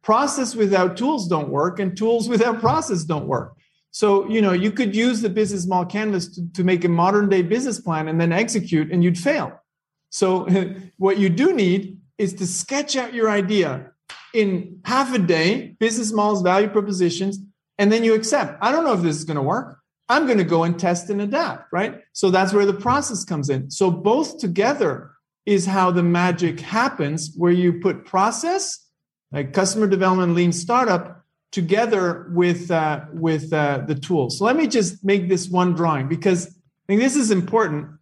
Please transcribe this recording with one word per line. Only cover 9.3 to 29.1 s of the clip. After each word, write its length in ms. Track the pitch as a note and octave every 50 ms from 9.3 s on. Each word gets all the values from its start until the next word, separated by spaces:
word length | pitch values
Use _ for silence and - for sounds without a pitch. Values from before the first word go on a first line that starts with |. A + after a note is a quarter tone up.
| D#4 D4 D3 G#2+ - - _ _ _ _ _ _ _ _ _ _
So 380 | - - G3+ F#3 F#3 F#3 - - F3+ G3 F#3 E3+ - - - -
<laughs> 80 | _
what 200 | _ F#3 F#3+ G3
you 120 | G3 G3+ F#3+
do 240 | E3+ F3+ C4+ F#4+ F#4
need 440 | C4 G3+ F3+ F3 F#3+ G3+ F#3+ - - _ _ _
is 160 | - G#3+ F#3 -
to 120 | - F#3+
sketch 480 | F3 - - - - C4+ C#4+ D4 D4 -
out 180 | C4 B3 A#3 B3
your 160 | A#3+ A3+ A3
idea 600 | G#3 G3+ G3 F3+ G#3+ G3+ F3 D3+ C3 C3 - - _ _ _ _ - - - - -
in 460 | A3+ G#3+ G3 F#3 F3 - - - - _
half 280 | - A#3 C4+ C#4 B3+ B3+
a 60 | A#3
day, 560 | F3+ E3 F3 D#3+ D#3+ F3 G#3+ C4+ - - - _
business 340 | A3 A3+ A3 A#3 A#3 G#3+ A3
models, 280 | G#3+ G#3 G#3 G#3 F#3+
value 280 | F3+ F3+ F3+ G3 G#3+ G#3
propositions, 680 | G#3 A3 G3 G#3 G3 F3+ F3+ E3+ E3+ F3 F#3+ G3 G3 G3 - - _ _ _ _ _
and 140 | - G3+ G3+
then 120 | G#3+ A#3 A#3
you 100 | A3+ A3
accept, 440 | A3 A3 - D4 C#4+ G#3+ - - -
"I 100 | G3+ A3+
don't 140 | C4+ D#4+ E4
know 80 | D4 A3+
if 80 | F#3
this 160 | E3+ E3 D3+
is 80 | D3+ D#3
gonna 180 | D#3+ D#3 D3 C3+
work. 360 | C#3+ F#3 A#3+ C4 - - _ _ _ _ _ _ -
I'm 180 | A#3+ D4 E4
gonna 160 | B3+ A#3+ G3+ F3+
go 200 | D#3+ E3+ E3 E3
and 160 | E3+ E3+ E3+
test 300 | - F3 F3+ F3 - -
and 120 | G#3 G3+
adapt," 500 | G#3 G3+ A3+ D4+ E4+ E3+ - - - _
right? 300 | - F3 G3+ A#3+ - - - _ _
So 160 | - - F#3+
that's 220 | F3+ F#3 F#3+ F#3+ G3
where 120 | G#3 G3+
the 80 | G3 F#3+
process 500 | G3+ G3+ A#3+ B3 C#4+ C#4+ - A#3+ F3 -
comes 260 | - F3+ D3+ C#3 C#3+
in. 200 | C#3 C3 C3 C3+
So 200 | - - G3 F#3
both 460 | E3+ - - G3+ A3+ C#4+ D#4+ C#4+ - -
together 720 | - F#3 E3+ F#3 G3+ A#3+ D4 C#4+ A3+ D#3+ C3 - - - _ _ _ _ _ _ _
is 200 | - G3+ F#3+ F3
how 260 | F#3+ F#3+ G3 F#3 F#3
the 120 | F3+ F3+ F3
magic 560 | E3+ F3 E3+ F3+ F3+ F3 E3+ F3+ E3 D#3+ -
happens, 760 | - - G3 A3 B3 C4+ - - D#3 C#3+ D3+ D#3 D#3 - -
where 140 | F3 E3+ F3
you 280 | F3 F3+ F3+ F3+ E3+ F3
put 260 | F3 F#3+ E3 - -
process, 840 | - - F#3 G3 A3 A#3 - - E4 F4+ F#4+ F#4 - - - _ _ _ _ _ _